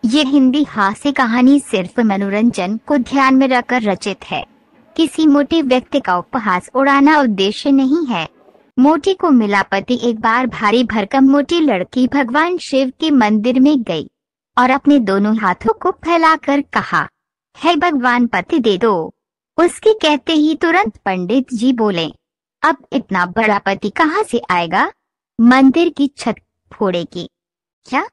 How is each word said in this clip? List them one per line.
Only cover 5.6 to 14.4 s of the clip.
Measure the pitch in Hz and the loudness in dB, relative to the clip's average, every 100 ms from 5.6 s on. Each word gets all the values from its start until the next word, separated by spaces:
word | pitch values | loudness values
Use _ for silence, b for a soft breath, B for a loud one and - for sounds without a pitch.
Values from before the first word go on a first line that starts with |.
व्यक्ति | 277 254 247 285 | 0 -2 -2 -6
का | 262 180 | -2 -4
उपहास | 175 247 214 185 - 254 | -4 -6 -4 -4 -4 -2
उड़ाना | 269 277 277 311 | 0 4 4 4
उद्देश्य | 269 196 190 214 294 | 2 0 -2 -2 0
नहीं | 277 262 311 294 | 2 2 0 -2
है। | 202 156 _ _ _ _ - | -4 -6 _ _ _ _ 0
मोटी | 262 320 339 | 2 2 0
को | 381 359 | -2 2
मिला | 262 214 202 | 2 2 -2
पति। | 190 196 196 247 | -2 -4 -2 -4
एक | 240 220 | -2 -2
बार | 226 226 254 | -2 -2 -4
भारी | - 208 226 | -4 0 0
भरकम | 240 220 196 269 | 0 -2 -2 2
मोटी | 269 277 285 339 | 4 4 0 0
लड़की | 302 196 180 - 254 | 0 0 -4 -2 0
भगवान | 277 247 262 339 359 | 0 -2 0 -2 -4
शिव | - 269 262 - | -2 -2 -2 -2
के | 320 | 0
मंदिर | 294 214 214 220 254 | 2 2 0 0 2
में | 262 294 | 2 2
गई | 220 165 - _ _ _ | -2 -8 -8 _ _ _